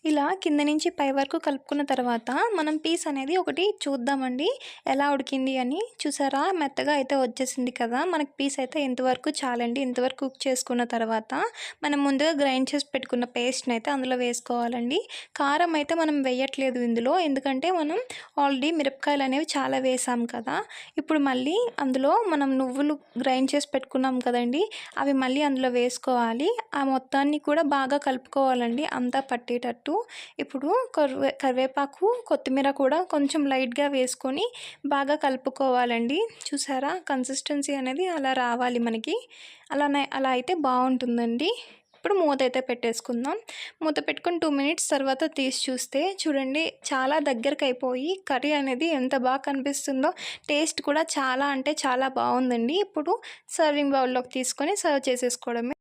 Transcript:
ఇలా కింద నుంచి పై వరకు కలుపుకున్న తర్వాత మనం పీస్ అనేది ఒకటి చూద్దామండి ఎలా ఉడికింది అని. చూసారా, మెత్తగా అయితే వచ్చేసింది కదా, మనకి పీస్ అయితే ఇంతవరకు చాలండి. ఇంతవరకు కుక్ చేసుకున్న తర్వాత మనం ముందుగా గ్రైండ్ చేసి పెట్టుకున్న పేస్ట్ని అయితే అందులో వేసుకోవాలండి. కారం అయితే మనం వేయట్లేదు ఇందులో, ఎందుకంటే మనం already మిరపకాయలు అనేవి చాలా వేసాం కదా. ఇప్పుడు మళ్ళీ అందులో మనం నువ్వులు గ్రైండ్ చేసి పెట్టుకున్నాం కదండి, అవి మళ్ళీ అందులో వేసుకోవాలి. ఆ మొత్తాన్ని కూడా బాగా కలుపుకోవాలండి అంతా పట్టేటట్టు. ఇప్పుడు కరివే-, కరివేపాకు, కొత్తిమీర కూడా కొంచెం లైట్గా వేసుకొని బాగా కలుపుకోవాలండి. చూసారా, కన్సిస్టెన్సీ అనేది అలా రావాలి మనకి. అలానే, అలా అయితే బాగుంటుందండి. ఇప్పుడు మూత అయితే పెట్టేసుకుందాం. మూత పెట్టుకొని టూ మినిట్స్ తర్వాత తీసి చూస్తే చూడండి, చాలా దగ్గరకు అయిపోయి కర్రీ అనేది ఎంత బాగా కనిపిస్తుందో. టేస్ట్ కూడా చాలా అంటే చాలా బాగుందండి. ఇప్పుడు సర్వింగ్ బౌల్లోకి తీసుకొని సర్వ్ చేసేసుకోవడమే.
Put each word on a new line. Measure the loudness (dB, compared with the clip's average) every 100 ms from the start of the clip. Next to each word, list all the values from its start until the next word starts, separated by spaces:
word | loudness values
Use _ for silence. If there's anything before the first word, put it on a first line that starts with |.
| 2
ఇలా | 2 2 0
కింద | 2 2 2
నుంచి | 2 0
పై | 0 0 2
వరకు | 0 0
కలుపుకున్న | -2 -4 -4 -2 0
తర్వాత | 0 0 -2 -2 -2 0
మనం | 0 0 0
పీస్ | 0 -2 -2
అనేది | -4 0 0
ఒకటి | 0 0 0 0
చూద్దామండి | -4 -2 0 0 -2 0 -2 -2 -10 -8 -2
ఎలా | 2 2
ఉడికింది | 0 0 -2 0 0
అని. | 0 -2 -4 -4
చూసారా, | -4 0 0 2 0 0
మెత్తగా | -2 0 0 0
అయితే | 2 0
వచ్చేసింది | 0 -2 -4 -2 -4 -2
కదా, | -2 0 0
మనకి | 0 -2 -2
పీస్ | -2 -2
అయితే | -4 -2 -2
ఇంతవరకు | 0 0 0 -2 -4
చాలండి. | -4 -2 -2 0 -2
ఇంతవరకు | 0 -2 -2
కుక్ | -8 -4
చేసుకున్న | -2 -2 0 -2 0
తర్వాత | -2 0 -2 -2 -4 -4 -6 -16 -6
మనం | -2 2
ముందుగా | 2 4 2 4
గ్రైండ్ | 2 2 0
చేసి | -2 -2
పెట్టుకున్న | -6 -2 -2 -2 -2
పేస్ట్ని | -2 -2 -2
అయితే | -2 0
అందులో | -2 0 0
వేసుకోవాలండి. | 0 -2 -2 -2 0 -2 0 -2 -2 -14 -14 -2
కారం | 2 2 2 0
అయితే | 0 2
మనం | 2 2 0
వేయట్లేదు | 0 -2 0 0 0 0
ఇందులో, | 2 2 2 2
ఎందుకంటే | 0 0 0 2 2
మనం | 0 -2 -4 -12 -6 0
already | 2 4 2 2
మిరపకాయలు | 0 -2 0 0 2
అనేవి | 0 0
చాలా | -2 0 0 0
వేసాం | 0 0 -2 -2
కదా. | -4 -4 -4 -4 -14 -6 -6
ఇప్పుడు | 0 2 2
మళ్ళీ | 2 0 2 0 0
అందులో | 0 2 4 4 2
మనం | 0 2 0
నువ్వులు | 0 0 -2 -2 _ -4
గ్రైండ్ | 0 2 2
చేసి | 0 0 -4
పెట్టుకున్నాం | -2 -2 0 0 0
కదండి, | 0 0 0 -2 -4 -10 -2
అవి | 0 2
మళ్ళీ | 2 2 2
అందులో | 2 2 2
వేసుకోవాలి. | 0 0 0 2 2 0 0 -2 -4
ఆ | -2 0
మొత్తాన్ని | 0 0 0 2 0 0
కూడా | 2 2 2
బాగా | 2 0 0
కలుపుకోవాలండి | -2 -2 2 2 2 0 0 -2 -2
అంతా | 0 -2 -2
పట్టేటట్టు. | -6 -4 -4 -4 -6 -2 -2 -4 -14 -14 -10
ఇప్పుడు | -8 -4 0 0 0
కరివే-, | 0 0 2 -2 0
కరివేపాకు, | 0 2 0 0 -4 0 0 0 0
కొత్తిమీర | -2 0 0 0 2
కూడా | 2 2 0
కొంచెం | 0 2 2 2
లైట్గా | 2 0 0 0
వేసుకొని | 2 0 -2 -4 -2 -4 -4 -18 -10 -2
బాగా | 0 2 2
కలుపుకోవాలండి. | 2 0 -4 0 2 4 2 2 0 0 -2 -4 -8
చూసారా, | -6 -2 -2 -2 -4 -2
కన్సిస్టెన్సీ | -2 -2 -6 -2 -2 -2 -2
అనేది | -2 -2 -2
అలా | 0 0 2
రావాలి | 0 0 0 0 0
మనకి. | -2 -4 -6 -6 -20 -20 -20 _
అలానే, | 0 2 2 0 -2
అలా | 0 0
అయితే | 0 0 2
బాగుంటుందండి. | 2 2 2 0 0 0 0 -2 -2 -10 -20 _ _
ఇప్పుడు | 0 2
మూత | 4 4 2
అయితే | 0 -2
పెట్టేసుకుందాం. | -2 -2 -2 -4 -4 -2 -4 -8 -14 -16 _
మూత | -2 0 -2
పెట్టుకొని | -2 -2 0
టూ | 0 0
మినిట్స్ | 0 -2 0
తర్వాత | 0 0 0 0 0
తీసి | -2 -2 -4
చూస్తే | -4 -2 0 0 -2
చూడండి, | 0 0 0 -2 -2 -6 -4
చాలా | 0 2 2 2
దగ్గరకు | 0 -2 0 -2
అయిపోయి | 0 -2 -2 -4 -4 -2
కర్రీ | -2 2 0
అనేది | 0 0 0 0
ఎంత | 0 2 2
బాగా | 0 -2
కనిపిస్తుందో. | -2 -2 -4 -2 0 0 -2 -12 -10 -2
టేస్ట్ | 0 0 -2 0
కూడా | 0 0 0
చాలా | 0 0 0 0
అంటే | -2 -2
చాలా | 0 0 0 0
బాగుందండి. | 2 2 2 2 2 0 0
ఇప్పుడు | -2 -2 -2 -4 -20 -10 2
సర్వింగ్ | 2 4 2 2
బౌల్లోకి | 2 0 -2 -4
తీసుకొని | -4 -2 -2 0
సర్వ్ | 2 2 2
చేసేసుకోవడమే. | 0 0 -2 -4 -4 -4 -8